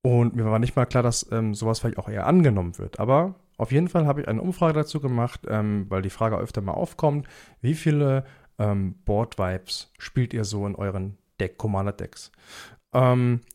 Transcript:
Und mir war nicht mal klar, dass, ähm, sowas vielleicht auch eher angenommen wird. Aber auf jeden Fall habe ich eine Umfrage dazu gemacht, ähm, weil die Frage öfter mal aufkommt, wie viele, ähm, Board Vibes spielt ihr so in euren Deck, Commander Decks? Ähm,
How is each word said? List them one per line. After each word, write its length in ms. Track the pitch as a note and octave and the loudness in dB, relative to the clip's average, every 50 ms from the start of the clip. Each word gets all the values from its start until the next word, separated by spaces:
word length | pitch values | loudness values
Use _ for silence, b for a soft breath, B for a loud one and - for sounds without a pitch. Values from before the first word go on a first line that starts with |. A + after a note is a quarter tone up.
Und 320 | - B2+ B2 A#2+ A#2+ A#2 A#2 | 2 4 4 6 4 4 2
mir 120 | A#2+ A2 | 0 0
war 120 | A2 A2 A2 | 2 2 2
nicht 160 | A#2+ - - | 2 2 2
mal 120 | C3 B2 | 2 0
klar, 180 | - - B2+ A#2+ | 2 2 2 2
dass, 260 | A#2+ A2+ - - - | 2 0 0 -4 -4
ähm, 240 | A2+ A2+ A2+ A2 G#2 | -2 -2 -2 -2 -2
sowas 240 | G2+ A2+ A2 A2+ - | -2 -2 -2 -2 0
vielleicht 200 | - B2 - - | -2 -4 -4 -4
auch 100 | - - | -8 -6
eher 180 | G#2+ G2+ F#2+ | -6 -2 2
angenommen 520 | - E3 F#3 E3 C3+ G#2+ G2 F2 E2+ F2 - | 4 6 6 6 6 4 2 0 -2 -6 -8
wird. 200 | F#2+ F2+ - - | -10 -10 -4 -4
Aber 360 | G#2 A#2 C3+ D3 F3 G3 F#3 _ _ _ _ - | 2 4 4 4 2 0 -4 _ _ _ _ -8
auf 120 | A2+ - | -4 0
jeden 180 | C3 D3 F3 E3+ | 2 0 0 2
Fall 180 | - F3 D#3 | 2 2 2
habe 160 | D3 C#3 D3 | 2 0 -2
ich 60 | - - | -2 -2
eine 120 | A2 A2 | -2 -2
Umfrage 320 | - F#3 F3+ - F3+ D#3+ | -2 -4 0 2 2 2
dazu 260 | D3+ D3+ D3 - - D#3 | 2 2 -2 -2 -4 -4
gemacht, 440 | C#3 C3 B2 A#2+ A#2+ B2 - - - | -2 0 0 0 0 -2 -4 -10 -6
ähm, 400 | - G#2 G#2+ G#2+ G#2+ G#2 G2+ F#2+ G2+ | -4 -2 -2 0 0 -2 -2 -2 -2
weil 140 | G2 G2 | -2 -2
die 80 | F#2+ G2 | -2 -4
Frage 280 | - - A2+ A2+ A2 - | -2 -2 -2 0 0 -2
öfter 240 | F#2+ - - A2 | -4 -4 -6 -6
mal 100 | G2 F#2+ | -4 -4
aufkommt, 560 | - - F3 - - - - D3+ C#3+ D3 C#3 B B B B B B B | -2 -2 -4 -4 -2 0 0 0 0 0 -6 B B B B B B B
wie 140 | - B2 D#3+ | -2 -2 -2
viele, 500 | D#3 - E3 D3+ D3 D3 C#3 C3+ C3+ C3 B B B B B _ - | 0 0 0 2 2 2 2 2 0 -2 B B B B B _ -2
ähm, 360 | G#2+ G#2 G2+ G2 F#2+ F#2 F2 - _ | 0 0 0 0 -2 -4 -6 -6 _
Board 340 | - G#2 G#2 A#2 A2+ - - | 0 0 0 0 -2 -2 -2
Vibes 540 | F#2+ F2+ F#2 F#2 - - - - - _ _ _ | -2 -2 -2 -4 -6 -8 -10 -10 -10 _ _ _
spielt 360 | - - - C3 B2 A#2+ - | -18 -4 0 0 0 0 -2
ihr 100 | A#2 G#2+ | -4 -4
so 220 | F#2+ G#2 G2+ G2+ | -2 -4 -4 -4
in 80 | G2+ F#2+ | -4 -4
euren 440 | - G2+ G2 F#2+ F#2+ F#2+ G2 G2+ _ _ _ _ - | -4 -4 -4 -4 -4 -6 -6 -8 _ _ _ _ -6
Deck, 200 | F#2+ F2+ - - | -6 -6 -4 -6
Commander 340 | - G#2+ G2+ G2 G2 G2+ | -4 -2 0 0 -2 -2
Decks? 400 | G2+ - F#2 - - - - - B B B B B B B B B B _ _ | -4 -6 -12 -12 -12 -20 -20 -20 B B B B B B B B B B _ _
Ähm, 500 | - B2 C3 B2+ B2+ B2 B2 B2 A#2+ A#2+ - _ | 2 4 4 4 4 4 4 2 0 0 -4 _